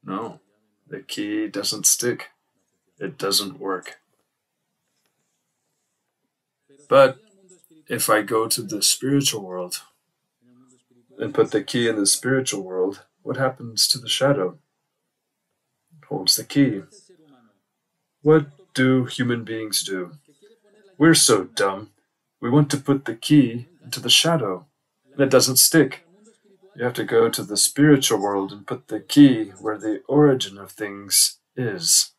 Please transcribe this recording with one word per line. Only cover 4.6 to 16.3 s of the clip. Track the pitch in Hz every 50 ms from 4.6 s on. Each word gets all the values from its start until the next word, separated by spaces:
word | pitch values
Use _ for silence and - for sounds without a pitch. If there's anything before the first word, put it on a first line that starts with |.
| _ _ _ _ _ _ _ _ _ _ _ _ _ _ _ _ _ _ _ _ _ _ _ _ _ _ _ _ _ _ _ _ _ _ _ _ _ _ _ _ _ _ 139 143 147 _
But | 123 139 135 127 131 _ _ _ _ _ _ _ - _ _ _ _ _ _ _
if | 123 117 - -
I | 110 107 104
go | 101 117 113 113 113
to | - - 113
the | 98 107 104
spiritual | 90 - - - - 131 139 143 139 135 - 110 98
world | 92 90 92 90 90 - - - _ _ _ _ _ _ _ _ _ _ _ 120 120 123 123 _ _ _ _ _ _ _ _ _ _ _ -
and | 113 110
put | 98 - 110 -
the | - 107
key | 98 - - 120 120 113
in | 110 107
the | 101 95
spiritual | - - - 123 131 131 131 - - 101 95
world, | 92 92 92 92 98 98 - - _ _ _
what | _ 113 127 127
happens | 135 131 131 _ 127 117 113 104 - -
to | - 131
the | 120 110
shadow? | - - - 139 139 107 92 90 85 - _ _ _ _ _ _ _ _ _ _ _ _ _ _ _ _ _ _ _ _ _ _ _ _ _ _ _ 156
It | _ _
holds | - - 95 -